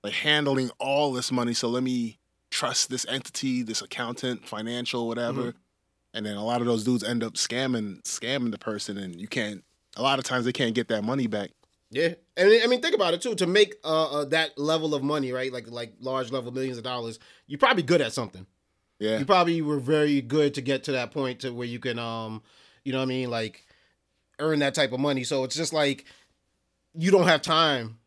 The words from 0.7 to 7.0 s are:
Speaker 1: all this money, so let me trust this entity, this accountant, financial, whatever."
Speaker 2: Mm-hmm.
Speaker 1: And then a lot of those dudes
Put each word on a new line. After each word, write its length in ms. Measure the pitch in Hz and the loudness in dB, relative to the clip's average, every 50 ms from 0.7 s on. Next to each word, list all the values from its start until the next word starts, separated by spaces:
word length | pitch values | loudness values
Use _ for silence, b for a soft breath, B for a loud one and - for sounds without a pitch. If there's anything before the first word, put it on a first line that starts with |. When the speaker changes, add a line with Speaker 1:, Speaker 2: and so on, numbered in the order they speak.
| - _ | -4 _
Speaker 1:
all 340 | - 135 139 143 147 143 | -2 0 2 2 2 2
this 200 | 127 123 123 - | 0 -2 -2 0
money, 220 | 131 123 120 120 117 | 0 0 0 0 -2
so 140 | - - 117 | 0 0 0
let 140 | 120 123 | 0 0
me 360 | 131 127 127 123 117 113 110 _ _ _ _ _ _ _ | 0 0 0 -2 -2 -4 -8 _ _ _ _ _ _ _
trust 360 | - - - 120 123 - - - | -4 -2 -2 -2 0 -2 -2 -2
this 160 | 127 123 - - | -2 -6 -4 -4
entity, 560 | 123 135 - - - - - 135 127 123 123 | -6 -6 -6 -8 -10 -4 -2 -2 -2 -2 -2
this 180 | 110 110 - | -4 -6 -6
accountant, 640 | - - - - 123 117 120 - - 127 123 - - | -6 -8 -8 -6 -6 -6 -6 -4 -4 -4 -4 -6 -8
financial, 640 | - 113 104 107 113 120 123 120 - - 120 117 113 | -12 -10 -8 -6 -6 -6 -6 -6 -6 -4 -4 -4 -4
whatever." 320 | 113 120 120 117 123 135 | -4 -4 -4 -4 -4 -4
Speaker 2:
Mm-hmm. 160 | 123 120 117 _ _ _ _ _ _ _ _ _ _ _ - | -6 -6 -8 _ _ _ _ _ _ _ _ _ _ _ -10
Speaker 1:
And 100 | 113 107 | -8 -8
then 120 | 107 104 | -6 -6
a 80 | 101 107 | -4 -4
lot 160 | 113 120 120 | -2 -2 0
of 80 | 120 120 | 2 2
those 160 | 117 113 104 | 0 2 2
dudes 180 | 123 123 117 | 0 0 0